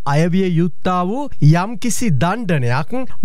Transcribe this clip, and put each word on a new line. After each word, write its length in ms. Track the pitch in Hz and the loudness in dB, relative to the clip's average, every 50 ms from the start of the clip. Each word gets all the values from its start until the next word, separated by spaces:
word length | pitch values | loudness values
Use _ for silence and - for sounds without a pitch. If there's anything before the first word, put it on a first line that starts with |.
| - | -2
අයවිය 440 | 139 143 151 165 180 165 190 190 185 | -2 0 0 0 2 2 0 0 0
යුත්තා 480 | 170 160 175 180 - - - 190 185 180 180 | 0 0 0 0 0 -2 -2 -2 -2 -2 -2
වූ 200 | 180 220 269 294 262 - - | -2 -4 -6 -6 -4 0 4
යම්කිසි 720 | - 147 165 170 185 214 240 175 - 240 190 - 254 220 151 | 6 6 6 4 2 -2 -6 -6 -4 -2 -2 0 0 0 2
දණ්ඩනයක් 800 | 117 165 170 202 240 240 175 170 143 123 117 123 139 160 - 233 254 262 247 - - - | 2 0 0 -2 -4 -4 -2 -2 -2 0 0 -2 -2 -2 -2 -2 -2 0 0 0 4 6